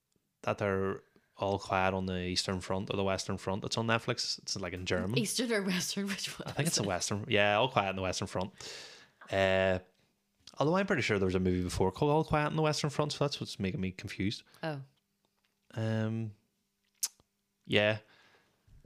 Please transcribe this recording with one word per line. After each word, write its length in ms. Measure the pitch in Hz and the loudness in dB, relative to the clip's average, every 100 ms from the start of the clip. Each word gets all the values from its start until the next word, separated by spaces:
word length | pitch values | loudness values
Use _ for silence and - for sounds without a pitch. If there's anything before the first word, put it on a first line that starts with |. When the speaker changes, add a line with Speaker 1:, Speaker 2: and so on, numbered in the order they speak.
| _ _ _ _ | _ _ _ _
Speaker 1:
that 160 | - 110 | -6 -2
they're 420 | 101 95 95 - - _ _ - | 0 2 0 -4 -10 _ _ -4
all 200 | 98 98 | 0 0
quiet 360 | - 95 92 | 0 2 4
on 100 | 95 95 | 2 0
the 120 | 92 | -2
Eastern 420 | 90 90 - 95 | -2 -2 -2 -2
Front 300 | - 95 107 | -2 -2 -2
or 40 | 98 | 0
the 80 | |
Western 340 | 98 95 - 95 | 0 0 -2 -4
Front. 260 | - 95 | -2 -4
It's 140 | - - | -2 -2
on 80 | 113 | 2
Netflix. 520 | 113 - 120 - - | 2 0 -4 -4 -6
It's, 160 | - - | -6 -6
like, 160 | 90 | -6
in 100 | 92 | -6
German. 320 | 92 92 95 120 | 0 0 0 0
Speaker 2:
Eastern 340 | 208 - 233 | 0 -2 -2
or 100 | 220 | 0
Western? 460 | 196 180 151 - 196 | 0 -2 -2 -4 -4
Which 280 | 190 - - | -4 -6 -8
one 100 | - | -6
Speaker 1:
I 20 | |
think 140 | - 156 | -2 0
Speaker 2:
is 40 | |
Speaker 1:
it's 60 | - | 0
the 40 | |
Speaker 2:
it? 60 | 101 | 0
Speaker 1:
Western. 360 | 87 - 101 101 | 0 -2 -4 0
Yeah, 280 | 104 104 104 | 4 6 6
All 120 | 127 | 4
Quiet 220 | 117 98 | 2 0
on 60 | 92 | 0
the 60 | |
Western 240 | 92 90 98 | -2 -2 -4
Front. 220 | 95 92 - - - - - - _ - | -4 -4 -8 -14 -14 -16 -20 -20 _ -2
Uh, 460 | 98 95 95 95 92 - _ _ _ _ _ - - | 2 4 6 4 2 -2 _ _ _ _ _ -10 0
although 180 | 143 185 | 2 2
I'm 100 | 202 | 2
pretty 160 | 170 | 0
sure 160 | - 104 | 2 2
there 80 | 95 | 4
was 100 | 92 | 4
a 40 | |
movie 220 | 92 90 | 2 2
before 280 | 90 - 95 | 0 0 0
called 180 | - 147 | 2 2
All 140 | 151 | 2
Quiet 220 | 156 151 151 | 2 0 0
on 100 | 156 | 2
the 60 | |
Western 280 | 156 147 151 | 0 0 0
Front, 220 | - 151 | 0 -2
so 120 | - | 0
that's 160 | 143 - | -2 -2
what's 180 | 117 - | -8 -4
making 200 | 95 90 | -2 -2
me 120 | 92 | -4
confused. 500 | - 98 - 98 - - - | -6 -10 -4 -2 -4 -10 -10
Speaker 2:
Oh. 160 | 160 143 135 _ _ _ _ _ _ _ _ | -6 -6 -10 _ _ _ _ _ _ _ _
Speaker 1:
Um, 580 | - 110 110 110 113 110 101 _ _ _ _ _ _ - - _ _ _ _ - | -4 -2 0 -2 -2 -6 -10 _ _ _ _ _ _ -6 -6 _ _ _ _ 0
yeah, 320 | 104 104 110 - - _ _ _ _ _ - | 4 4 2 -6 -20 _ _ _ _ _ -20